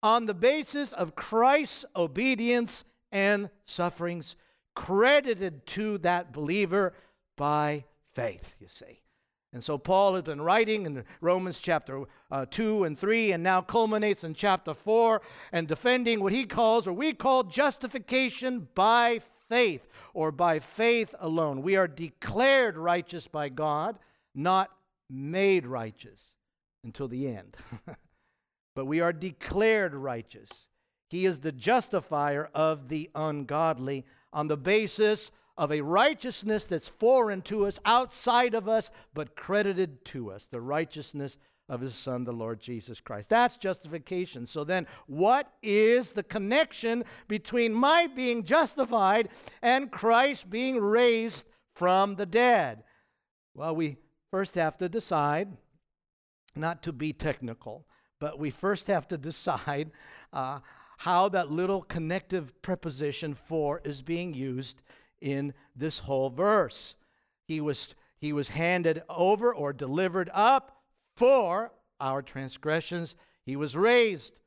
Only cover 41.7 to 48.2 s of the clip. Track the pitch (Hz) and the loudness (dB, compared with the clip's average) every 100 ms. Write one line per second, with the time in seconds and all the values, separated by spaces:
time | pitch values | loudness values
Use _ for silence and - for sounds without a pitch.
41.7 | 127 131 117 - 123 123 117 113 110 - | -8 -8 -8 -6 -6 -6 -6 -6 -8 -8
42.7 | 120 104 113 - 104 104 226 240 - 190 | -10 -10 -18 -12 -12 2 4 4 0 -6
43.7 | 180 151 160 135 185 180 127 120 156 147 | -6 -8 -14 -8 -6 -6 -10 -10 -8 -4
44.7 | 185 165 - - 151 196 262 294 _ 220 | -4 -4 -16 -12 0 2 2 0 _ 0
45.7 | 208 214 240 254 208 185 208 196 262 311 | 4 6 4 0 -8 -6 -6 0 2 0
46.7 | - 233 233 233 - - 208 - 240 233 | -2 -4 -2 -4 -14 -6 -6 -2 0 0
47.7 | 220 269 330 339 254 | 2 4 4 2 -2